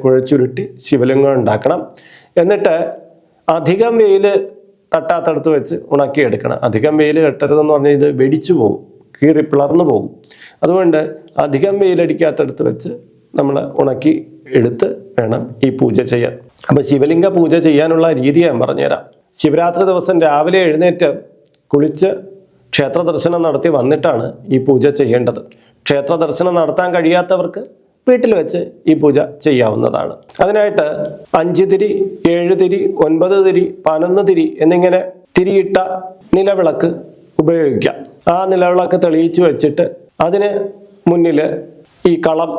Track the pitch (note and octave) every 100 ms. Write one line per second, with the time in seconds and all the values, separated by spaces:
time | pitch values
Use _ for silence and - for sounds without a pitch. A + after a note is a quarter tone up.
0 | C3 C3 C3 C#3 B2+ - G#3 - - C3+
1 | B2+ C3+ C#3 C3 G#2+ G#2+ C3+ F3+ - -
2 | - - _ - F3 F#3 G3+ E3 - -
3 | - _ _ _ - D#3+ D3+ G3 A#3 A3+
4 | G#3 F#3+ G3+ G3 - - _ _ _ D#3+
5 | D#3+ E3+ E3 D3 D#3+ D3 - E3 - C#3+
6 | C#3 C#3+ B2 G#2+ B2 - A#2+ D3+ D3+ D3+
7 | D3+ D#3 D#3 - C#3+ D3+ D3+ D3 C#3+ C#3+
8 | D3 C3 C3+ D#3 - D#3+ G#2 F#2+ - -
9 | _ - D3 D3+ D3+ C#3 C#3 E3 D#3 G#2+
10 | - - - - - _ D#3+ F3+ F3 D#3
11 | D3+ - - - D3 D#3 G3 G3 F#3+ E3+
12 | E3+ - D#3 D3+ C3 - B2 - F3+ A#3+
13 | - _ _ - C#3 C#3 - - C#3 B2+
14 | D3+ D#3+ - - - C3 A#2+ A#2 - -
15 | - - A2 B2+ A#2+ - C3+ C3 B2+ G#2+
16 | B2 A#2+ B2 - - _ - C#3+ C#3 C#3+
17 | B2 E3 F#3+ F3+ D#3+ E3 D#3+ C#3+ D#3+ D#3+
18 | E3 C#3 C3+ D#3 E3+ A#2+ C3 C#3 C#3 -
19 | - _ _ - D#3 D3+ E3+ F3 F#3+ F3+
20 | F3 F3 D#3 D3 D#3+ F#3+ F3 D#3 F3 E3+
21 | C#3+ C#3 - _ _ _ _ C#3+ D#3 D3+
22 | F#3+ G3 - - _ _ _ - C#3 E3+
23 | F3 D3+ E3+ E3+ E3 - E3+ C#3+ B2+ D3+
24 | D#3+ A#2 - - - C3 C3 B2+ C#3+ C#3+
25 | B2 B2 A#2+ - - _ _ _ - C#3+
26 | C#3+ E3 D#3+ D3+ F3+ F3 D3+ F#3 F3+ F3
27 | D#3+ F3 F3+ F#3 F3 G3+ B3+ - _ _
28 | - B3 A#3+ F#3+ D3+ F3 E3+ - - D3+
29 | D3 C3+ - - D#3 B2+ A2 A2 A#2+ A#2+
30 | - - - - F#3 G#3 G#3 - D3+ D3+
31 | D3+ - - F3 F3 F3 G3 F#3+ G#3 G3
32 | G3 - E3+ F3 F3 F3+ F#3 F#3 G3 F#3+
33 | D#3 D#3+ F#3 G3 F#3+ F#3 F3+ - D#3 D#3
34 | F3 F#3+ G3 E3+ D#3+ - D#3 F3 F3+ F#3
35 | - - _ F#3 F#3+ G3 F#3+ F#3+ F#3 F#3
36 | - - - F#3 G3 F#3+ D#3+ C#3 E3 F3
37 | - - - - D#3 E3+ C#3+ B2 - -
38 | - - - F3 F#3+ F#3 F3+ F3+ E3+ F3+
39 | F3 D#3+ E3 E3+ E3+ C#3+ D3+ D3+ E3+ -
40 | - - E3 G3 G3+ G3+ - - - _
41 | E3+ F3 E3+ D3 D#3+ A2+ - - - _
42 | F3+ D#3+ D#3+ D#3+ E3